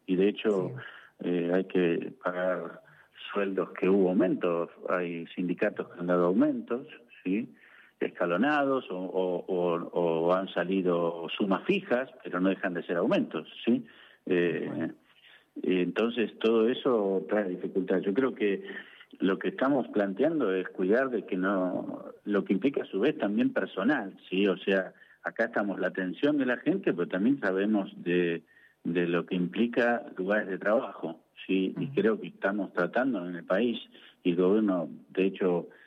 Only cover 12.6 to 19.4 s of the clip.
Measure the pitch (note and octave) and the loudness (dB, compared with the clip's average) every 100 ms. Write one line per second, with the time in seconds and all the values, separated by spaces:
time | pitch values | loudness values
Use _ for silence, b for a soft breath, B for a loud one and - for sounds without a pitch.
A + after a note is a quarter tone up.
12.6 | F#2+ E2+ - F2 A2+ F3+ A2+ D#2+ - - | -2 -4 -2 0 2 2 0 -6 -10 -6
13.6 | - B2+ B B B B - F2+ F2 E2+ | 0 0 B B B B -2 2 2 0
14.6 | - D2 D#2+ - b b b b b - | -4 -4 -6 -8 b b b b b -6
15.6 | - F#2 F2 E2+ A2+ A#2+ G#2 - A2+ A#2 | 0 2 2 0 0 0 -4 0 4 4
16.6 | A2+ B2 C#3 A#2 G2 F#2+ E2+ G#2 F#2+ F2+ | 4 2 2 2 2 0 0 0 0 -4
17.6 | F#2+ F#2+ F2+ F#2+ F#2+ G2 C3 - G#2+ F#2+ | -2 -2 0 0 2 2 0 2 0 0
18.6 | B B B B B - F#2 F#2 | B B B B B -2 0 0